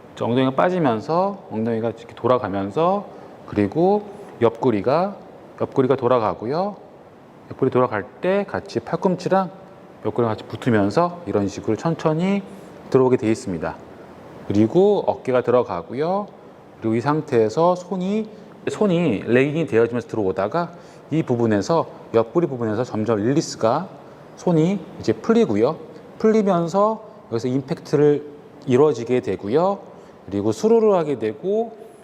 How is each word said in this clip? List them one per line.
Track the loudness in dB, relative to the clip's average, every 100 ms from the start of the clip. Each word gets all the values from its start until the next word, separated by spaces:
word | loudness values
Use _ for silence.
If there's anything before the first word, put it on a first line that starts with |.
| -20 -6
엉덩이가 | -2 0 2
빠지면서 | 2 0 2 0 0 -2 -2 -2 -4 -8
엉덩이가 | -4 -2 -2 -4
이렇게 | -6 -12
돌아가면서, | -4 0 2 0 -4 -4 0 0 0 -4 -16 -20 -20 -6
그리고 | -2 0 2 2 2 -2 -14 -18 0
옆구리가, | 0 2 0 0 0 0 0 -6 -16 -20 -20 -8
옆구리가 | -4 0 2 2
돌아가고요. | 2 2 2 -2 -4 -4 -4 -8 -16 -20 -20 -20 -20 -20 -20
옆구리 | -2 0
돌아갈 | 2 2 0 -6 -4
때 | -2 0 -2
같이 | -6 -6 -6
팔꿈치랑 | -4 -2 0 0 0 0 0 -6 -20 -20 -20 -10
옆구리랑 | -4 -2 -2
같이 | -2
붙으면서 | -8 -6 0 2 2 2 0 -2 -4
이런 | -2 -2
식으로 | -4 -4 -2
천천히 | -2 -2 0 0 0 -2 -4 -14 -20 -20 0
들어오게 | 4 4 4
돼 | 2
있습니다. | -2 -2 -6 -6 -10 -16 -20 -20 -20 -20 -14 -2
그리고 | 2 4 4 4 2 0
어깨가 | -2 0 0
들어가고요. | 2 2 2 -4 -8 -6 -2 -2 -4 -12 -20 -20 -20 -8
그리고 | -2
이 | 0
상태에서 | 0 0 0 2 2 2 2
손이, | 0 -4 -6 -2 -2 -4 -12 -20 -10 -8
손이 | 0 2 2 2 0 2
레깅이 | 2 4 0 0
되어지면서 | 2 2 0 -6
들어오다가 | -2 -2 0 -2 -2 -4 -8 -20 -20 -4
이 | -2
부분에서, | 0 0 2 2 2 0 0 -8 -2
옆구리 | 0 2 0 0
부분에서 | -2 -2 -2
점점 | -4 -2 0 0
릴리스가 | 2 0 -2 -2 0 0 -4 -12 -20 -20 -20 -6
손이 | 0 2 2 0 -6 -6
이제 | -2
풀리고요. | -2 2 2 4 2 0 0 -10 -20 -20 -2
풀리면서 | 2 4 4 2 0 2 2 0 -8 -20 -6
여기서 | -4 -2
임팩트를 | -2 -2 -8 -2 4 4 4 -2 -16 -20 -10 2
이루어지게 | 4 4 2 0 0
되고요. | 0 -4 -2 0 2 -2 -8 -20 -20 -20 -8
그리고 | -2 -2
수루를 | 0 2 4 4
하게 | 2 0 -2
되고 | -4 -4 -4 -4 -4 -10 -20 -20